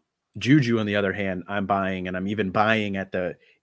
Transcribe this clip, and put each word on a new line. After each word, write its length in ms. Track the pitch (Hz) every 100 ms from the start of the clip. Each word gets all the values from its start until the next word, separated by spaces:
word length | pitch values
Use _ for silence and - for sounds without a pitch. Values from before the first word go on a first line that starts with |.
| _ _ _ 107
Juju, 420 | 104 151 120 113
on 60 | 104
the 100 | 104
other 180 | 98
hand, 300 | 92 98 92 87
I'm 180 | 101 95
buying, 420 | 98 95 95 90
and 100 | 90
I'm 100 | 92
even 220 | 107 95
buying 480 | 110 107 110 104 98
at 140 | 95
the 240 | 95 90 - _ _